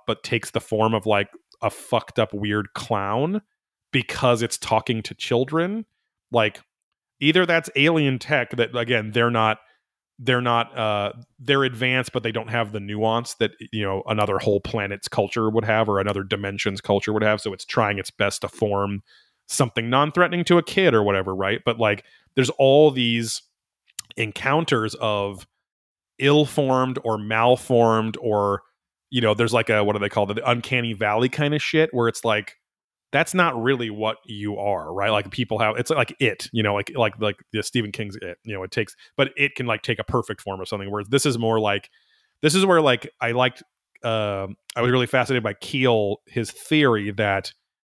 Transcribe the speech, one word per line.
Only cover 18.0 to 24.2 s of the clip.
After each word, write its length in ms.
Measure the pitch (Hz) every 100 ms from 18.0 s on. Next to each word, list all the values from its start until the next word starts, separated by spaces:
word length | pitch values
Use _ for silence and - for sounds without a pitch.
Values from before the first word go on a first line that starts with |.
| -
best 300 | - 101 -
to 80 | 98
form 540 | - 107 98 101 98 - _ _ _ -
something 420 | - 123 - 117
non-threatening 540 | 131 151 175 175 175
to 140 | 170 175
a 40 |
kid 320 | - - 180
or 80 | 113
whatever, 320 | 101 98 95
right? 260 | 95 98 110
But, 140 | - 113
like, 260 | 110 104 - _ _
there's 160 | - 127
all 400 | - 135 139 156
these 520 | 131 117 117 113 - - _ _ _ _ - -
encounters 800 | -